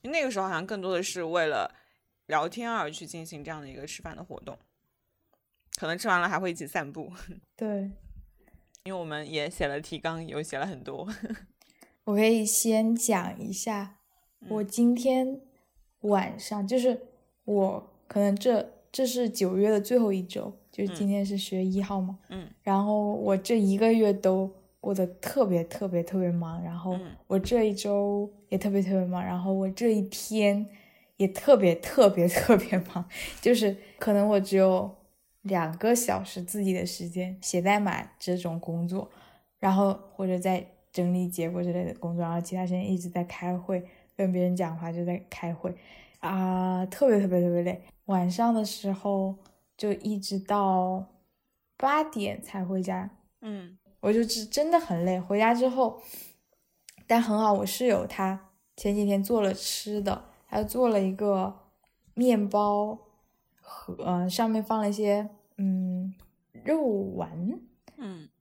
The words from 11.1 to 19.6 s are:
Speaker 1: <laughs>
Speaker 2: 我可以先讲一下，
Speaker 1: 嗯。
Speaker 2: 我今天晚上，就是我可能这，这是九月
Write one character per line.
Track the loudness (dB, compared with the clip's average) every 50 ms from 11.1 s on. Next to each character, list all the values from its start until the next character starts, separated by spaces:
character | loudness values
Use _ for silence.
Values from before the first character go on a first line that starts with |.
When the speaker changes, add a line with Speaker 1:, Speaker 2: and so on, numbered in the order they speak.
| -10
Speaker 1:
<laughs> | -10 -10 -10 -10 -12 -12 _ _ _ _ _ _ _ -20 _ _ _ _
Speaker 2:
我 | 0 2
可 | 4 4
以 | 4 4 4 2
先 | 0 0 0 2 4 2 4 4 2 0
讲 | 0 2 0 0 0 0 -4 -8
一 | -8 -10 -8
下， | -8 -6 -6 -6 -6 -6 -8 -10 -14 _ _ _ _ _ _ _ _ _
Speaker 1:
嗯。 | -10 -6
Speaker 2:
我 | -4 -4 -4
今 | -4 2 4 4 4 4
天 | 4 2 2 2 2 2 0 -4 -8 -14 _ _ _ _ _ _ _ _ _ _ _
晚 | 0 2 2 2 2 -2 -6 -10
上， | -8 -6 -6 -4 -2
就 | 0 0 2
是 | 2 2 0 0 -8 -16 _ _ _ _ _ _ _
我 | 0 2 2 2 2 0 -6 -10 -14 _ _ _
可 | _ 0
能 | 2 2 2 2
这， | 2 2 2 2 2 0 -4 -12 _ _ _ -4
这 | -2 -2
是 | 0 0 0 -2 -2
九 | 0 0 0 0 2
月 | 2